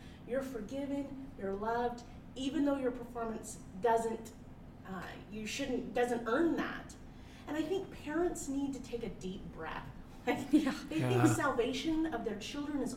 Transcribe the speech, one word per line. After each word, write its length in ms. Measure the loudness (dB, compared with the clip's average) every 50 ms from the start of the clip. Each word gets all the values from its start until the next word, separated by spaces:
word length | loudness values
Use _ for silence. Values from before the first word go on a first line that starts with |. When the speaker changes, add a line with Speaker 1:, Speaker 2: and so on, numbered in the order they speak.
| -14 -14 -14 -12 -6 -4
Speaker 1:
You're 140 | -2 -2
forgiven, 640 | -2 -2 -4 -6 -6 -6 -4 -4 -2 -2 -2 -2 -2 -4 -6 -10 -10 -10 -8 -4
you're 140 | -4 -2 -2
loved, 500 | 0 0 2 2 2 2 2 0 -4 -8 -12 -12 -14 -14 -12 -6
even 300 | -4 -2 0 2 4 4
though 120 | 4 4 4
your 140 | 2 0
performance 680 | -2 -2 -6 -8 -6 -4 -2 -2 -4 -4 -6 -10 -10 -12 -12 -12 -2 2
doesn't, 500 | 6 6 6 6 6 2 -2 -2 -6 -10 -12 -14 -14 -14 -14 -14 -14 -16 -14 -14 -10 -10
uh, 40 | -8 -8 -8 -8 -10 -12 -12 -10
you 140 | -8 -6 -6 -4
shouldn't, 460 | -2 -2 0 0 0 0 -2 0 2
doesn't 300 | 2 4 4 2 0 0 2
earn 280 | 4 4 6 4 4 2
that. 360 | 0 -2 -4 -6 -8 -10 -12 -14 -14 -14 -14 -14 -14 -16 -16 -12 -8 -4
And 100 | -2 0
I 40 |
think 260 | 0 2 0 0 0 -4 -8 -8 -6
parents 440 | -2 2 2 2 2 2 0 -2 -2
need 260 | 0 0 0 0 -2
to 60 | -4
take 220 | -6 -6 -4 -4 -4
a 60 | -4
deep 320 | -6 -6 -6 -6 -6 -6 -8 -10 -8
breath. 320 | -8 -8 -8 -6 -8 -8
<laughs> 80 | -10 -10 -12 -12 -14 -14 -4 0 0
Like, 120 | 2 2 4 6
Speaker 2:
Yeah. 220 | 6 6 6 6 2 -2 -4 -2
Speaker 1:
they 100 | 0 2
think 240 | 4 6 8 8 8
Speaker 3:
Yeah. 100 | 8 8
Speaker 1:
salvation 800 | 6 4 4 4 4 4 2 2 0 2 2 2 4 2 2 0
of 100 | 0 -2
their 120 | -2 -2
children 480 | -4 -4 -6 -4 -4 -2 -2 0 0 0
is 120 | -2 -2